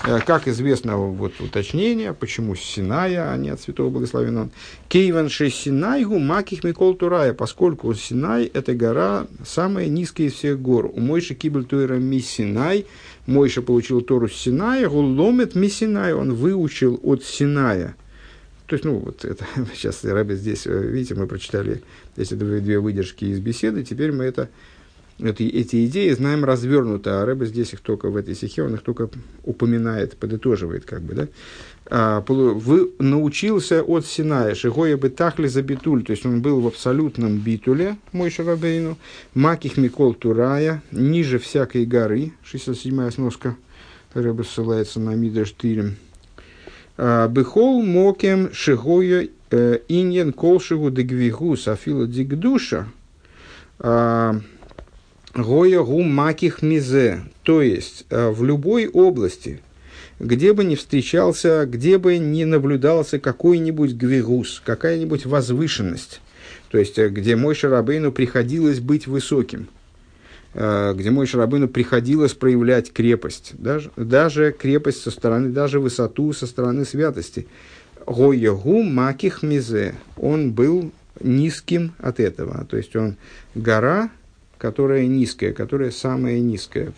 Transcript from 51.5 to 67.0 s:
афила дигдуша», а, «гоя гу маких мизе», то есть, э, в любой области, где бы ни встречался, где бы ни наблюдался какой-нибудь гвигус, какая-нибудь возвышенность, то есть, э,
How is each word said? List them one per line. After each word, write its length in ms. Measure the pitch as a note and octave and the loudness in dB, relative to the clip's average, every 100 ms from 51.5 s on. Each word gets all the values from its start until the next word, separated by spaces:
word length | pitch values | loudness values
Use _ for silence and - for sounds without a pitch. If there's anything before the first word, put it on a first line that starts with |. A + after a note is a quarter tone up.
| C#3 - | 0 -2
афила 400 | G#2+ D3+ C#3+ A#2 | -4 -2 -2 -2
дигдуша», 800 | A#2+ C3+ C#3+ A#3 C4+ - F#2 G#2+ - - _ _ - - - - - | -2 -4 0 2 2 0 -6 -6 -14 -20 _ _ -20 -20 -20 -20 -6
а, 580 | A#2+ A#2 A#2 A#2 A2+ A2 G#2 - - - - - _ _ - | 0 2 2 2 0 -2 -6 -18 -20 -20 -20 -20 _ _ -10
«гоя 480 | - A2+ C#3+ F#3 F3+ | -4 2 4 6 4
гу 200 | B2 D3+ | 2 0
маких 600 | F3 C#3 D3+ D#3 E3+ - | 2 2 2 0 -2 0
мизе», 600 | D#3 D#3 B2+ C3+ A#2+ F2+ - - | 0 0 2 2 2 0 -8 -4
то 200 | - D#3+ | 2 4
есть, 420 | C3 F#2 - - - | 4 2 -4 -16 -6
э, 200 | A2+ A#2 | -2 0
в 140 | G#2+ | 0
любой 420 | B2+ D3 D#3 A#3 A3 | 0 2 2 0 2
области, 760 | F3+ F#3 C#3 F#2 - - D2 - - - - - - | 4 4 4 -2 -4 -12 -14 -18 -20 -20 -20 -20 -8
где 340 | A#2 A#2+ F#3 | -2 4 4
бы 120 | G#3 | 4
ни 100 | F#3+ | 2
встречался, 920 | D3 - C#3+ - E3+ F#3 E3 E3+ D#3+ | 0 0 0 2 2 2 2 2 4
где 320 | C#3 A#2+ D3+ F#3+ | 2 0 4 4
бы 220 | F3+ F3 | 4 2
ни 260 | D3+ D#3 | 2 0
наблюдался 760 | D#3+ D#3 C#3 C#3 C#3 E3 C#3 C#3+ | 2 2 2 2 4 2 0 -2
какой-нибудь 760 | C3+ B2 E3+ E3+ D#3+ D#3 C#3+ | -2 2 4 4 2 0 0
гвигус, 680 | A#2 B2 C3 A2+ B2 G#2 - | 2 2 2 2 0 0 -6
какая-нибудь 640 | - A2+ E3 E3 D#3+ D3 | -4 -2 0 0 -2 -2
возвышенность, 960 | C3 C#3+ A#2+ B2 D#3+ - F#2+ E2+ - - - - - - - | 0 0 2 0 -2 -2 -4 -6 -12 -20 -20 -20 -20 -20 0
то 60 | A2 | 2
есть, 220 | G2+ | 2
э, 100 | - | 2